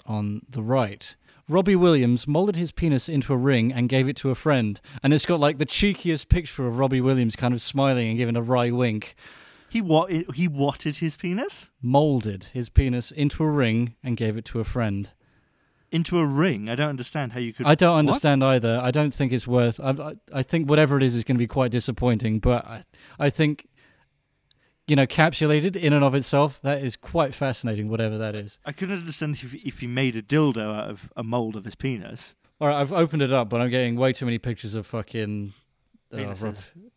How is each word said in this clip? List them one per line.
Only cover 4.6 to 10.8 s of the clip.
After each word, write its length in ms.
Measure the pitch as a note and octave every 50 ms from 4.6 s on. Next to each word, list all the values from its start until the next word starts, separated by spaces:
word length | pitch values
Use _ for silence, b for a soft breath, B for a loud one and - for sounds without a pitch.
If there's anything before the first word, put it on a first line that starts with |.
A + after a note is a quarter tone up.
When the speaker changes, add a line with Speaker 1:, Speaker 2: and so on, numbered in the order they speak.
| A2+ G#2 G2+ - B B B B
Speaker 1:
And 140 | - C3+ D3+
it's 100 | D3 -
got, 140 | - F3 D#3+
like, 180 | C#3+ C#3+ B2 C3
the 80 | D3+
cheekiest 640 | - - - G#3 G3+ F#3+ - - F3 D#3+ D3 - -
picture 380 | - F3+ D#3+ - - - C3 A#2+
of 100 | A#2 B2
Robbie 240 | C3+ C3 C3+ B2+
Williams 340 | B2 C3 C3+ B2+ A#2+ A2+ -
kind 200 | - C3 B2 B2
of 60 | A#2
smiling 480 | - - - C#3 C#3 C#3 C3 B2 A#2 A2+
and 80 | A2+ A#2
giving 180 | B2 A#2 A#2
a 60 | A#2+
wry 280 | A#2 A#2 B2+ B2 A#2+ A#2+
wink. 460 | A#2+ B2 B2+ A#2 G#2+ G#2+ - - B B B B B B B B B B B B
Speaker 2:
He 140 | - A3+
what? 300 | G3+ E3+ D#3 D#3 F3 F#3+ F3 D#3 F3+ - B2+
He 120 | C#3+ F3+ E3+
whatted 500 | C#3+ C#3 C#3 C#3+ C3+ -